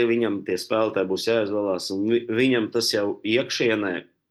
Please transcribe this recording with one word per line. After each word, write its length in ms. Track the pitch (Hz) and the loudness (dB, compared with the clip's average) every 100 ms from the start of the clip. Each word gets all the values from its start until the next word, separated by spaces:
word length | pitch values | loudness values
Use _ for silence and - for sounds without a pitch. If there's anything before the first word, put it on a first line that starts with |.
| 120 | 2
viņam 400 | 117 113 101 98 | 2 0 -2 -4
tie 100 | 90 | -4
spēlētāji 540 | - 113 110 98 92 | -2 0 0 0 0
būs 180 | 95 - | -2 0
jāizvēlās, 640 | 117 101 104 101 90 - | 0 0 -2 -2 -2 -4
un 160 | 98 107 | -2 2
vi-, 160 | 117 117 | 2 0
viņam 440 | 113 131 123 107 | 0 2 2 0
tas 220 | 117 113 | 0 0
jau 260 | 107 101 - | 0 0 -2
iekšienē 840 | 104 120 - - 120 107 98 85 - _ _ | 0 0 0 0 0 0 0 -4 -8 _ _